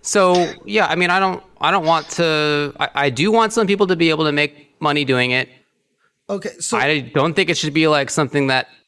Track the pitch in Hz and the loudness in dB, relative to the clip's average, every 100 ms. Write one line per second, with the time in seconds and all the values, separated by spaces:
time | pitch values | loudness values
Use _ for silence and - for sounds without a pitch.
0 | - 208 185 180 165 - - 214 180 165 | 0 2 4 2 0 -6 -4 -2 0 0
1 | 180 185 190 180 - _ 151 190 160 165 | 0 0 0 -4 -12 _ -2 0 2 0
2 | 147 - 165 156 151 147 143 - 143 147 | -2 -2 0 0 0 -2 -4 -6 -6 -2
3 | 143 120 190 220 220 226 196 202 196 170 | -2 0 2 2 2 0 0 0 0 2
4 | 165 156 156 147 147 - _ _ 151 147 | 2 2 0 0 -2 -4 _ _ -2 0
5 | 135 127 123 127 131 _ _ _ _ _ | 0 0 2 0 -4 _ _ _ _ _
6 | _ _ - 202 - - - 117 135 151 | _ _ -10 -8 -8 -10 -6 -2 0 -2
7 | 120 143 156 165 175 160 156 147 160 151 | -2 0 0 0 0 -2 -2 0 2 2
8 | 135 - 143 143 135 131 - _ | 0 -2 0 0 0 0 -4 _